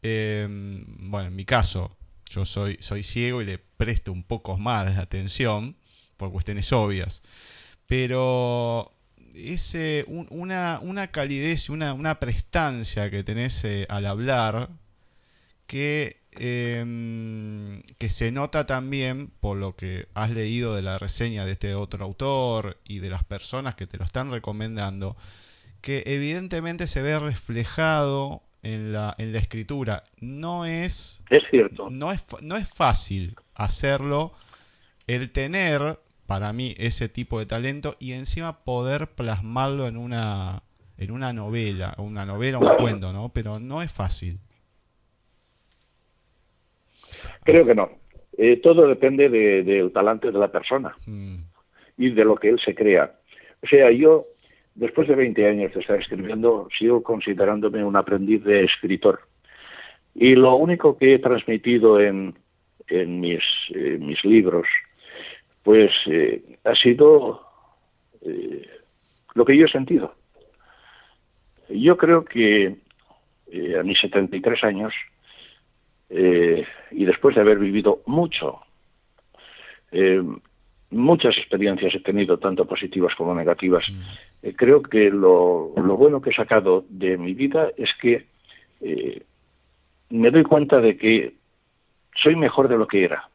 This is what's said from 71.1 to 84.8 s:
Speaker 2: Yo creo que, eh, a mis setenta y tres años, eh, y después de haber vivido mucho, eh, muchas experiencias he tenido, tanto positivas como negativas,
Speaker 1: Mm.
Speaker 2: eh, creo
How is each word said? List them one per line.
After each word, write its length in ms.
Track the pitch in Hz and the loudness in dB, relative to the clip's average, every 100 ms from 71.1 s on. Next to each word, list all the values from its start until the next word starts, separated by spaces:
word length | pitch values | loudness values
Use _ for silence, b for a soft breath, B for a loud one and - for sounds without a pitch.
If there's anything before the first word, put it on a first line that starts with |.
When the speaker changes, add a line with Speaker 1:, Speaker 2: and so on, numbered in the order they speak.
| b _ _ _ _ _ | b _ _ _ _ _
Speaker 2:
Yo 280 | 101 135 175 | 0 4 4
creo 260 | 160 170 | 6 4
que, 540 | 160 120 110 107 98 104 _ _ _ _ _ _ _ | 2 0 4 4 2 -2 _ _ _ _ _ _ _
eh, 260 | 90 87 90 | -10 -4 -2
a 40 | |
mis 160 | 90 101 | 0 0
setenta 380 | 98 101 98 95 | 0 0 0 -2
y 40 | |
tres 220 | 92 117 | -2 0
años, 300 | 110 98 107 - - _ b b b b b _ _ _ _ | -2 -2 -6 -10 -14 _ b b b b b _ _ _ _
eh, 560 | 87 92 87 85 82 - B B | 2 4 4 4 2 -2 B B
y 120 | - | -4
después 320 | 95 - 143 135 | 0 4 4 6
de 60 | |
haber 160 | 107 104 | 6 4
vivido 460 | 98 101 101 - - | 2 0 2 0 -2
mucho, 560 | 143 170 - 73 - _ _ _ _ _ _ _ b b b b b _ | -2 -2 -4 -8 -10 _ _ _ _ _ _ _ b b b b b _
eh, 300 | 90 95 92 87 - _ _ _ _ _ | 0 2 2 0 -8 _ _ _ _ _
muchas 440 | 110 127 170 127 104 | 0 4 4 4 0
experiencias 580 | - 98 101 92 95 87 | -2 -2 0 0 -2 -4
he 40 | |
tenido, 380 | - 101 95 87 | -4 -2 0 0
tanto 280 | 98 92 90 | 0 -2 -2
positivas 500 | 90 95 95 90 - | -2 -6 -2 -2 -2
como 180 | 85 | -4
negativas, 500 | 87 82 87 92 87 - | -2 0 0 2 0 0
Speaker 1:
Mm. 120 | 95 92 B B _ | -10 -16 B B _
Speaker 2:
eh, 100 | 117 - | -14 0
creo 280 | 123 143 | 6 6